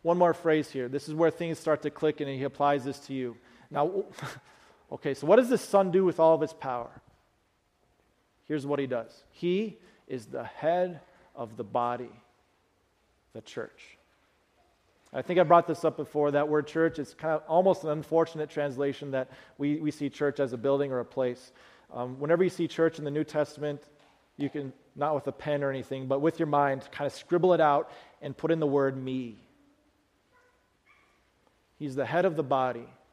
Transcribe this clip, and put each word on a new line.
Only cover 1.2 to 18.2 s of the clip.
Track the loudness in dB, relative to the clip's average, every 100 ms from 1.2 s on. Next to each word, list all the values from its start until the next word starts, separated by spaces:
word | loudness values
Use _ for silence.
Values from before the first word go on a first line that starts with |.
| 2
things | 2 -6 -4
start | 0 0
to | -2
click, | -2 -2 0
and | -6
he | -4
applies | -6 0 2 2
this | -2 -10 -8
to |
you. | -8 -6 -10 _ -20 -8
Now, | -2 -2 -2 -6 -12 -14 -14 _
<laughs> | _ _ _ _
okay, | -8 -6
so | -4 6
what | 6
does | 6
the | 0
Son | 4 2 4
do | 4
with | 2 4
all | 6
of | 6
his | 2
power? | -6 -8 -8 -8 -16 _ _ _ _ _ _ _ _ _ _ _ _ _ _ -6
Here's | -6 -2
what | -4
he | -2
does. | -4 -6 -18 _
He | -6 -2 -2 -2 -10 -20 _ -12
is | -12 -10
the | -10
head | -10 -4 0 0 -2 -4 _ _ _ -12
of | -12 -10
the |
body, | -4 -2 -2 -2 -8 -16 _ _ _ _ _ _ _ _ _ _ _
the | -20
church. | -12 -10 -10 _ -20 -20 _ _ _ _ _ _ _ _ _ _ _
I | -8
think | 0 2
I |
brought | 8 6 6
this | 0
up | -2 -2
before. | -6 0 2
That | 2 2
word | 0 0
church | 0 0 0
is | -10
kind | -8 -4
of | -4 2
almost | 2 4 2
an | -2
unfortunate | -6 0 0